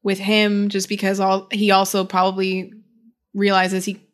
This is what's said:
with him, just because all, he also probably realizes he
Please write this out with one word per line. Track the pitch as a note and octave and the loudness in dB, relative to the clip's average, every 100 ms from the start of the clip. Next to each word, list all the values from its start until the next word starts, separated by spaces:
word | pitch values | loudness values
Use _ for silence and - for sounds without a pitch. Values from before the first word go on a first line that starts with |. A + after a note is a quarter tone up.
with | G3+ G3 | -2 -4
him, | G3 G#3+ G#3 G3+ G3+ | 0 2 2 2 0
just | G3 F#3+ | -2 -4
because | G3+ G3 G3 | -4 -2 0
all, | F#3+ F#3+ F#3+ | 0 0 -2
he | G#3 G#3 | -2 4
also | G3 G3 G3+ | 4 2 -2
probably | F#3+ F#3 F#3 F#3+ F#3+ F#3 F#3 - _ _ _ _ _ | -2 0 0 0 -4 -4 -8 -16 _ _ _ _ _
realizes | G3+ G3+ F#3+ F#3 F#3+ | -2 2 2 2 -2
he | F#3 F#3+ _ | -4 -10 _